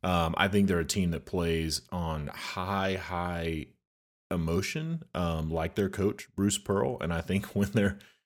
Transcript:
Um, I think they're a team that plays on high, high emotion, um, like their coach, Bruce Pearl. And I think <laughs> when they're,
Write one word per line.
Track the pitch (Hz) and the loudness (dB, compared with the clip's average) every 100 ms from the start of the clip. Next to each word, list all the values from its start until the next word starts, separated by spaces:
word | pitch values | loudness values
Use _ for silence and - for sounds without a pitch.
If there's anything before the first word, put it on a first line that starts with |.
Um, | 92 87 82 80 | 2 2 2 2
I | 98 | 4
think | 101 98 | 4 4
they're | 87 | 2
a | |
team | 80 104 90 | 0 0 0
that | 80 | 0
plays | - 90 85 82 80 78 - | -2 0 2 2 0 -4 -6
on | 90 82 78 73 | -4 -2 -4 -6
high, | - - - 92 98 95 | -8 -10 -6 -2 0 0
high | 92 92 87 87 85 82 80 - _ _ _ _ _ _ | -2 -4 -4 -2 -2 -2 -4 -6 _ _ _ _ _ _
emotion, | 90 80 85 95 156 160 165 - | -2 2 0 0 -4 -4 -6 -6
um, | - 87 80 80 | -2 0 0 0
like | 80 82 | -2 -2
their | - 98 | 0 -2
coach, | 98 98 - - - | 0 -2 -2 -10 0
Bruce | 101 - | 0 0
Pearl. | - 98 127 123 | 0 0 0 -2
And | 82 | -2
I | 82 | -2
think | - 95 - | 0 -2 0
<laughs> | 101 | -2
when | 101 | 2
they're, | 117 101 - - _ | 4 2 0 -10 _